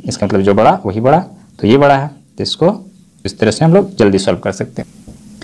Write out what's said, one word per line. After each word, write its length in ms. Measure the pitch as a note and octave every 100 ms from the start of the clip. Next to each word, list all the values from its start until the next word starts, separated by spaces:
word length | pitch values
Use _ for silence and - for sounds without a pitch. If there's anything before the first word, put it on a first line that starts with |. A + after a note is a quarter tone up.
इसका 220 | - - G2+
मतलब 160 | G2+
जो 120 | G2
बड़ा 260 | G2+ B2 G3 G#2
वही 140 | G#2
बड़ा, 180 | B2 D#3 F#3+ - - -
तो 80 | G2+
ये 100 | C3+
बड़ा 200 | C#3+ C#3
है, 100 | C#3+
तो 360 | - _ -
इसको 300 | G#2+ - E3 G#3+ - _ _ _ G2
इस 120 | -
तरह 120 | A2
से 140 | - D#3+
हम 80 |
लोग 220 | F3+ G3 -
जल्दी 240 | G#2 F#2+
solve 200 | G2 F2+
कर 120 | G2+
सकते 280 | - - -
हैं। 200 | - - - - - -